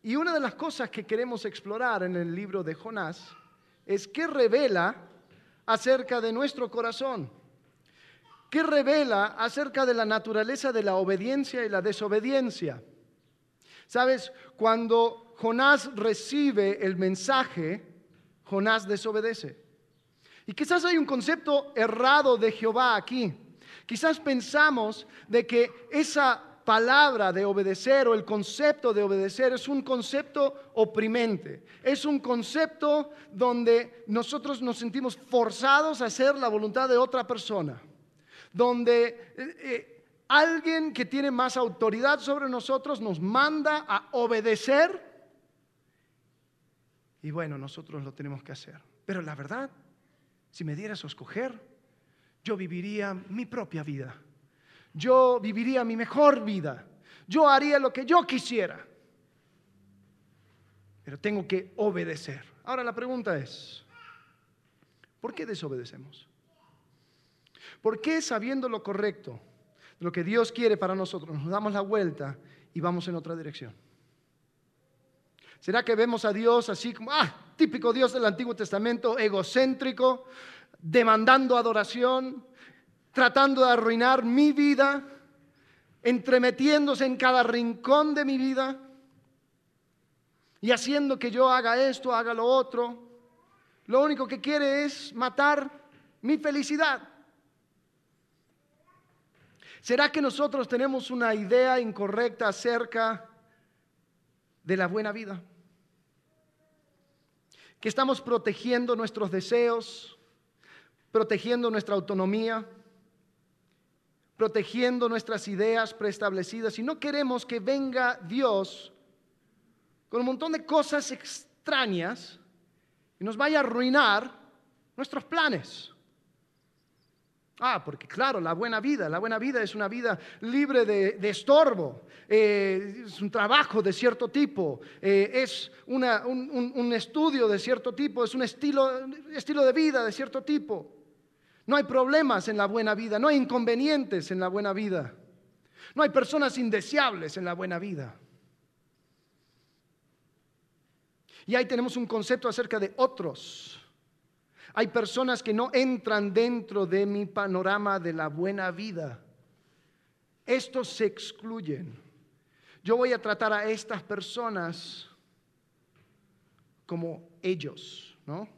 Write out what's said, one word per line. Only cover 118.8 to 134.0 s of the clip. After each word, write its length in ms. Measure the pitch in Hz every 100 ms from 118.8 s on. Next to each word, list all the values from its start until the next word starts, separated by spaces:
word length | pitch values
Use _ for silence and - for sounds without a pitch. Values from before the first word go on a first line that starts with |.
| - _ _ _ _ _ _ _ _ _ _ _ _
con 100 | 233
un 80 | 247
montón 240 | 254 320
de 120 | 311
cosas 480 | 311 302 294 294 277
extrañas 1300 | 262 - - - _ - 285 240 180 170 247 - - _ _ _ _ _ _ _ _
y 40 |
nos 120 | 196 220
vaya 220 | 285 311
a 40 |
arruinar 720 | 254 233 254 277 240 208 247 - - _ _ _ _ -
nuestros 280 | 277 277 -
planes? 640 | 330 302 185 - - - _ _ _ _ _ _ _ _ _ _ _ _ _ _ _ _ _
Ah, 200 | 247 208 -
porque 220 | 139 -
claro, 340 | - 269 220
la 120 | 165
buena 260 | 165 233 220
vida, 280 | 247 285 165
la 120 | 165
buena 180 | 220 220
vida 240 | 254 247
es 140 | 208 214
una 120 | 196
vida 300 | 240 233 185 - -
libre 440 | 226 262 285 254
de, 280 | 214 202 196
de 180 | 202 208
estorbo, 800 | 190 - 285 294 208 147 123 - - -
eh, 760 | 214 214 208 196 190 202 214 226
es 160 | 170
un 80 | 202
trabajo 540 | 226 208 285 285 220
de 100 | 196
cierto 360 | 185